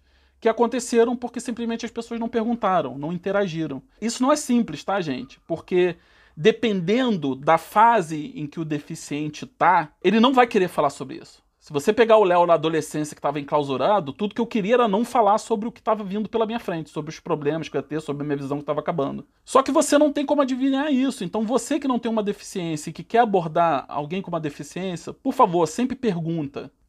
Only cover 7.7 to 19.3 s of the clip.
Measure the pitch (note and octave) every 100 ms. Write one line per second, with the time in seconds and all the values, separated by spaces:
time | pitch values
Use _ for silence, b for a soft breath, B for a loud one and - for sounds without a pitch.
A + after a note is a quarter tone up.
7.7 | G#3+ A#3 A#3 D#3+ D#3+ D3+ D#3+ D3+ E3+ D#3+
8.7 | D3 D3 D#3+ - D3 D3+ D3+ B2+ - D#3
9.7 | F3+ D3+ _ F3 A3 B3 C4 B3 A3+ F3+
10.7 | - C#3+ - C3 - - - _ _ -
11.7 | D3 C#3 B3 A3 A3 G3+ F3 F3 E3 D#3
12.7 | D#3+ D3+ D#3 D3+ - D3 D3+ C#3+ D3+ C#3
13.7 | C3 C#3+ G#3 C#3+ - G#3 - A#3 A#3 F#3+
14.7 | A#3+ A#3 F#3+ A#3+ C4 G#3 G#3 - A3 A#3
15.7 | - - G#3+ G3+ G3+ G#3 A3+ A3+ A#3 -
16.7 | E3+ D#3 - D3+ D#3 - D#3 C#3+ D#3+ D3+
17.7 | D3 C3 D3+ D#3 C#3+ D3 C#3+ C#3 C#3+ D3
18.7 | D3 D3+ F3 C#3 C#3 -